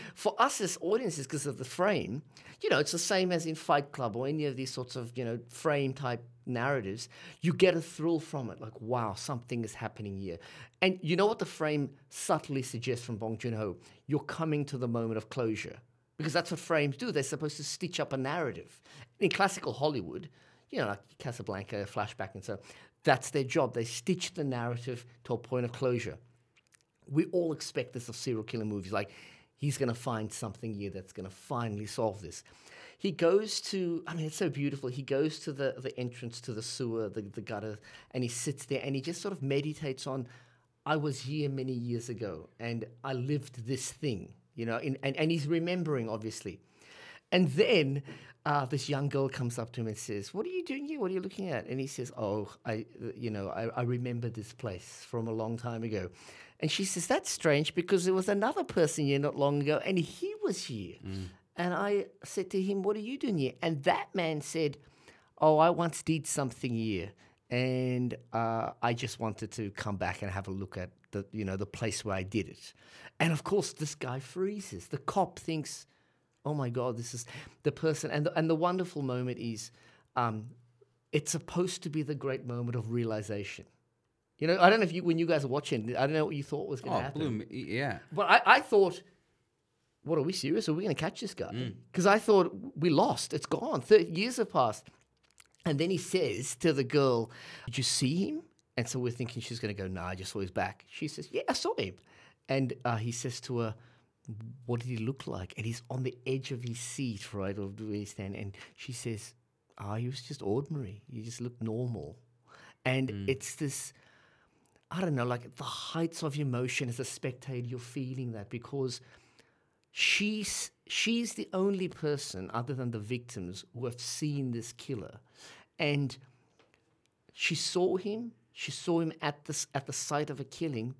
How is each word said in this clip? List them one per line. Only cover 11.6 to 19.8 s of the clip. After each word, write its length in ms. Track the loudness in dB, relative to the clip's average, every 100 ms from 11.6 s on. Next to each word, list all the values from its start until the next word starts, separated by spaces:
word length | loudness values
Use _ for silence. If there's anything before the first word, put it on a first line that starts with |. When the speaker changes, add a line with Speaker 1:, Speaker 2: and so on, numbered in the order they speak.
| 0 2 0 -6 _
Speaker 1:
subtly 520 | -8 0 0 2 -4
suggests 400 | -2 -4 -2 -2 -4
from 120 | -4
Bong 200 | -4 -4
Joon-ho? 400 | -2 -2 -2 -4 -12 -18 -2
You're 120 | -2 -2 -2
coming 260 | 0 0 0
to 120 | -2
the 100 | 0
moment 300 | 0 0 -2
of 120 | -4
closure. 500 | -2 0 0 -4 -10 -18 _ _ -6
Because 160 | 0
that's 180 | 0 0
what 80 | -4
frames 380 | 0 2 2 0
do. 140 | 0
They're 100 | 0
supposed 320 | 0 -2 -4 -4
to 60 |
stitch 360 | -8 -6 -4 -2
up 120 | -2
a 40 | 0
narrative. 640 | -2 0 -2 -4 -12 -20 -20 -20 -20 _
In 100 | 2
classical 420 | 4 2 2 -4
Hollywood, 560 | 0